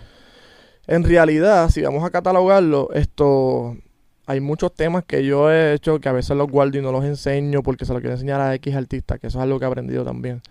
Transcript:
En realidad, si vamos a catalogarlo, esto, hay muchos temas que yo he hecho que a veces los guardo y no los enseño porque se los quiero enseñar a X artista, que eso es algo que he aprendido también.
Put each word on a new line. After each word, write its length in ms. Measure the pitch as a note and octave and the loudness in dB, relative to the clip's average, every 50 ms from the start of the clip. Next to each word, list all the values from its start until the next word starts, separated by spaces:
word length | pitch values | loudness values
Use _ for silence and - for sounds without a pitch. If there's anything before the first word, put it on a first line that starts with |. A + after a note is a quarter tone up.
| - - _ _ _ _ _ _ - - _ _ _ _ _ _ _ | -8 -14 _ _ _ _ _ _ -20 -20 _ _ _ _ _ _ _
En 180 | - E3 E3+ E3+ | -2 0 0 2
realidad, 680 | E3 E3+ E3+ E3 D#3+ D#3 D#3 E3+ G#3 G#3+ F3+ E3 E3 | 4 4 4 4 4 4 4 4 4 4 4 4 2
si 120 | - D#3 | 2 0
vamos 220 | D3+ C#3 C3+ D3 E3 | -2 -2 -2 -2 -4
a 80 | F3+ | -2
catalogarlo, 800 | F3+ F3 F3 F#3 F#3 F3+ F#3 F#3 G3 G3 F#3 D#3+ D3 C#3 C3+ - - | -4 -2 0 2 2 2 4 4 4 4 4 4 2 2 0 0 -2
esto, 840 | D3 D3 - - - D3 C#3+ C#3 C3+ C3 C3 C3 B2 A#2+ A#2+ B2 - - _ _ _ _ _ _ _ _ | -2 -2 0 0 0 2 4 4 4 2 2 0 -2 -4 -6 -10 -14 -18 _ _ _ _ _ _ _ _
hay 140 | - C#3 C3+ | -6 -4 -4
muchos 320 | C#3 C#3+ D3+ E3 F3+ F3 - | -2 -4 -4 -2 -4 -4 -2
temas 280 | - D#3 E3 E3+ F3+ E3+ | -2 -2 -2 -2 -2 -4
que 200 | - D3 C#3 C3+ | -2 -2 0 0
yo 260 | C#3 C#3+ C#3+ D3 D#3 | 2 2 4 4 4
he 220 | D#3+ D#3+ D#3+ D3+ D3 | 4 4 4 2 0
hecho 260 | D3 - D#3+ D#3 D3 | 0 0 0 -2 0
que 80 | - | 0
a 40 | C3+ | -2
veces 260 | C3 B2+ B2 - C#3+ | -2 -2 -2 -2 -2
los 100 | C#3+ C#3+ C#3 | -2 -2 0
guardo 260 | C3 C#3+ C#3 C#3 C#3 | 2 2 2 2 0
y 40 | C#3 C3+ | -2 -4
no 80 | C3 | -2
los 120 | B2+ C3 C#3 | -2 -2 -2
enseño 600 | C#3+ D3 C#3 - C#3 C#3 C#3+ C#3+ C#3+ C#3+ C#3 B2+ | -4 -4 -4 -4 -2 -2 -2 -2 -2 -2 -2 -2
porque 200 | C3+ B2+ - - | -2 -4 -4 -4
se 80 | - B2 | -4 -4
los 80 | B2 | -4
quiero 120 | B2 B2 B2 | -4 -6 -6
enseñar 260 | B2+ C3 C#3 C#3 C#3 | -6 -4 -4 -2 -2
a 120 | C#3 C3+ C3+ | -2 -2 -2
X 200 | C3 - C#3+ C#3 | -4 -4 -4 -4
artista, 420 | C#3 B2+ - C3+ C3 - - B2+ | -4 -6 -6 -8 -8 -6 -6 -6
que 100 | B2 - | -6 -6
eso 120 | - - B2+ | -6 -4 -2
es 40 | C3 | -2
algo 140 | C3+ C3+ | -2 -2
que 80 | C3 C3+ | -2 -2
he 20 | |
aprendido 380 | C3 B2+ B2+ B2 B2+ B2+ B2+ B2 | -4 -4 -6 -6 -6 -6 -6 -6
también. 360 | B2 B2 B2 B2 B2+ B2 A#2+ - - | -6 -8 -8 -8 -8 -10 -10 -14 -18